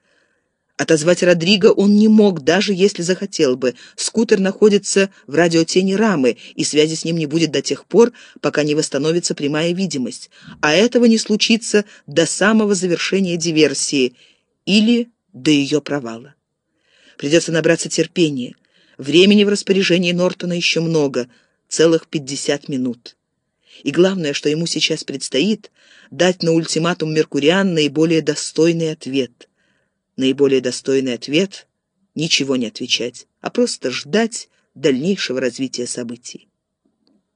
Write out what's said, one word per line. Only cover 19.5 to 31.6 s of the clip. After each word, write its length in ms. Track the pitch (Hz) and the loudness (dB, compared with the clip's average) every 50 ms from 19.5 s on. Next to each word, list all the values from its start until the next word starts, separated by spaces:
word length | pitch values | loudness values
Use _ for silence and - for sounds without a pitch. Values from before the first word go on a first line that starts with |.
| 208 202 - - 190 190 190 180 170 180 180 175 175 | 0 -2 0 0 0 0 2 2 2 0 0 0 0
Нортона 400 | 175 180 180 180 - - 180 175 | 0 0 -2 -2 -4 -8 -6 -6
еще 300 | 175 165 - - 160 165 | -4 -2 -2 -2 -2 -2
много, 460 | 165 165 156 147 139 131 127 120 - _ _ _ _ _ _ _ - | 0 0 0 0 0 -2 -4 -6 -6 _ _ _ _ _ _ _ -6
целых 400 | - - 156 170 160 160 - _ | 0 2 4 4 4 2 -2 _
пятьдесят 600 | - 160 135 127 143 - - - 143 143 - - | -10 -8 -8 -8 -10 -8 -4 -4 -4 -4 -4 -6
минут. 480 | 143 127 127 127 117 120 - - - _ _ _ _ _ _ _ _ _ _ _ _ - - | -6 -4 -4 -4 -6 -8 -14 -20 -20 _ _ _ _ _ _ _ _ _ _ _ _ -12 -8
И 80 | 147 | -4
главное, 420 | 139 160 185 190 196 190 165 143 143 | 0 0 0 0 0 -2 -4 -4 -4
что 160 | - - 147 | -4 -2 -2
ему 180 | 151 160 170 | -2 -2 -2
сейчас 380 | 160 - 160 - - 160 156 - | -4 -4 -4 -2 -2 -4 -4 -6
предстоит, 680 | - 139 131 - - - 131 160 208 220 - - - _ _ _ _ _ _ _ - | -10 -10 -10 -8 -4 -2 0 0 0 -2 -4 -6 -14 _ _ _ _ _ _ _ -10
дать 320 | 135 139 170 185 180 - - | -2 0 0 0 0 0 0
на 100 | 165 165 | 0 0
ультиматум 600 | 160 160 - - 160 160 170 180 - 160 156 156 | 0 0 -2 -4 -2 -2 -2 -2 -4 -4 -4 0
меркуриан 600 | 156 151 - - 143 139 147 175 196 196 196 170 | -2 -2 -2 -2 -2 0 2 2 2 2 0 0
наиболее 480 | 160 151 143 135 151 160 170 165 160 151 | 0 -2 -2 0 0 0 2 0 0 0
достойный 720 | 151 147 - - - - - 156 170 170 165 165 156 156 | -2 -4 -6 -6 -8 -2 0 2 2 2 0 -2 -4 -6
ответ. 560 | 156 - 131 135 139 127 120 _ _ - _ _ _ _ _ _ _ _ _ _ _ _ _ _ | -8 -10 -6 -4 -4 -4 -4 _ _ -20 _ _ _ _ _ _ _ _ _ _ _ _ _ _
Наиболее 440 | - 131 131 135 139 139 139 135 131 | -4 -2 -2 2 2 2 4 4 2
достойный 540 | 127 123 123 - - - 135 135 131 131 120 | 0 -2 -6 -6 -4 -2 -2 0 0 -2 -4
ответ — 520 | 113 - - 143 165 196 190 - - | -6 -6 -4 -2 -2 -2 -2 -6 -12